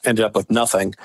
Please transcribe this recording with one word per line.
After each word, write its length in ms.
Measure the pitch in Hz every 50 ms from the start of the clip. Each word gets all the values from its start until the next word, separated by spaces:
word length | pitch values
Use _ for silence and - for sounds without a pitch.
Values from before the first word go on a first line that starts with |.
| -
ended 220 | 127 113 110 110
up 100 | 104 -
with 140 | 101 98 -
nothing, 460 | 107 120 117 - - 98 95 98 - _